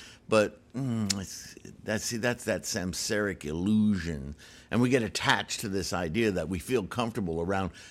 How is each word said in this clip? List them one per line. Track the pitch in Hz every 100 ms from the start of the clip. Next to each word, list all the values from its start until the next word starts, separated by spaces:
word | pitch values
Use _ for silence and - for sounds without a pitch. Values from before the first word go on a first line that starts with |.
| - - -
but, | 110 101 - -
mm, | 120 135 113 104 98
it's, | 92 - - - - -
that's, | - 107 -
see, | 117
that's | 120 120 -
that | 95
samsaric | - 107 92 82 - 110 101 90
illusion. | 73 80 92 107 107 98 82 76 69 73 - - -
And | 107
we | 123
get | 131
attached | 107 - 135 113 101 -
to | 110
this | 95 85
idea | 90 87 87 113
that | 90 78
we | 90
feel | - 127
comfortable | 90 - 113 113 92 82
around | 85 98 92 - -